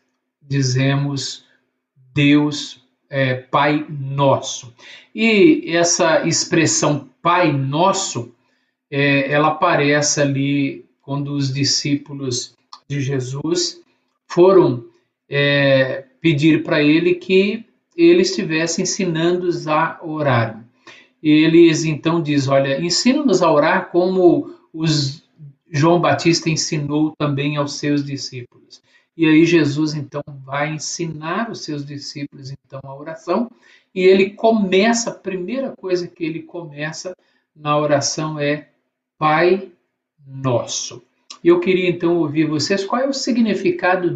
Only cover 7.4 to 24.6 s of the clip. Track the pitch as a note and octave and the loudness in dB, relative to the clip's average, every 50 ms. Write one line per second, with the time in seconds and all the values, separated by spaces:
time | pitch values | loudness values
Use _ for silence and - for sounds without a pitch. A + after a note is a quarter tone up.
7.4 | F3+ D#3 C#3 C3+ C3+ C3+ C#3+ D#3 F3+ G3 F#3 - - - - B2 A2+ - _ _ | 2 2 0 0 -2 -2 0 2 2 2 2 -2 -4 -6 -8 -8 -10 -10 _ _
8.4 | _ _ _ _ _ _ _ _ _ _ C#3+ C#3 C#3+ C#3+ C#3 C#3 C3+ C#3+ D3 D3 | _ _ _ _ _ _ _ _ _ _ -2 0 0 2 2 0 0 0 0 0
9.4 | D3+ D3+ - - F3+ E3+ - D3 C#3+ C#3+ D3 D3 C#3+ - - D3+ C#3+ C#3 C#3 C3+ | 0 0 0 0 0 2 2 2 2 2 2 0 0 -2 0 0 0 0 0 -2
10.4 | C#3 C#3+ C#3+ C#3+ C#3 C3+ - - - _ _ _ _ C#3 C#3 C#3+ C#3+ C#3+ C#3+ C#3+ | -2 -2 0 -2 -2 -4 -6 -10 -16 _ _ _ _ -8 -8 -6 -6 -6 -4 -4
11.4 | C#3 C3 C3 C#3+ C3+ - - - - D3 C#3+ C#3+ - - C#3 C#3 C3+ B2+ A#2+ - | -4 -4 -2 -2 -2 -2 -2 -2 -2 -2 -4 -4 -4 -10 -12 -8 -8 -6 -6 -8
12.4 | - - _ _ _ _ - - _ - C#3+ C#3+ C3 C3+ C#3+ C3 B2 B2+ C3+ C#3+ | -10 -12 _ _ _ _ -20 -20 _ -8 -6 -6 -4 -4 -4 -4 -6 -6 -8 -8
13.4 | D#3 D#3+ F3 - - - - - - _ _ _ _ _ _ _ _ _ - F3 | -4 -4 -4 -2 -4 -6 -8 -12 -20 _ _ _ _ _ _ _ _ _ 2 4
14.4 | F3+ F#3+ G3 F3+ D#3 C#3 B2 A#2+ - - _ _ _ _ _ _ _ _ C#3 C#3+ | 6 8 8 6 6 4 0 -4 -8 -14 _ _ _ _ _ _ _ _ -2 0
15.4 | C#3+ C#3+ C#3+ C#3+ C#3 C3+ C3+ C3+ C3 B2+ C3 - - _ _ _ - E3 D3+ C#3 | 2 2 2 2 4 4 4 4 2 0 -2 -8 -10 _ _ _ 0 0 2 4
16.4 | D3+ D#3+ D3+ D3 - - E3 D3+ D3 D3 D#3 E3 E3+ F3+ F3 F3 - - F#3 F#3+ | 4 4 4 4 2 0 0 2 4 4 4 4 4 2 0 0 0 2 2 2
17.4 | G3 G#3+ A3+ A3+ - _ _ _ _ _ _ E3+ E3+ E3+ F3 F3+ F#3 - - - | 4 2 -2 -6 -10 _ _ _ _ _ _ 4 6 6 6 6 4 2 -2 -4
18.4 | F3+ D#3 D#3+ D#3+ E3 D#3+ - - F3+ - - - F#3+ E3+ D#3+ D#3+ E3 F3 F3+ F3+ | -4 -2 -2 -2 -2 -2 -2 -4 -4 -4 -2 -2 -2 -2 0 0 0 0 0 0
19.4 | F3+ F3 D#3+ D3 D3 D#3 D3+ D#3 D#3+ D#3+ - - F3+ D#3 D#3 D3+ D3 C3+ B2+ A2+ | -2 -2 -4 -4 -4 -2 0 0 0 -2 -4 -8 -10 -10 -6 -2 0 0 2 0
20.4 | A2 A2 - - - - _ _ _ - - - _ _ _ _ - D3+ D3+ D3+ | 0 -2 -6 -12 -18 -20 _ _ _ -20 -20 -20 _ _ _ _ 2 4 4 6
21.4 | D#3+ E3 E3 E3+ E3+ E3 D3+ C#3+ D3+ D#3+ D3+ B2+ - D#3+ E3 E3+ D3+ D3 D3 C#3 | 6 6 8 8 8 8 6 2 0 -2 -4 -2 -2 -2 0 0 -2 0 0 0
22.4 | C3 C3+ C#3 C3+ C3+ C#3 C3+ - E3+ E3+ - - - B3 C#4 D4+ D4 G#3 F#3 F3 | 2 2 2 2 2 0 -2 -2 -2 -2 -2 0 0 0 0 2 2 2 2 4
23.4 | F3 D#3+ D3+ D3 D3 E3 F#3 F#3+ F3+ - - F3 F#3 F#3+ F#3 F#3 F3+ E3+ D3+ - | 4 4 4 4 4 2 0 0 -2 -2 0 0 0 2 2 4 6 6 4 4
24.4 | - - - - | 0 -6 -14 -20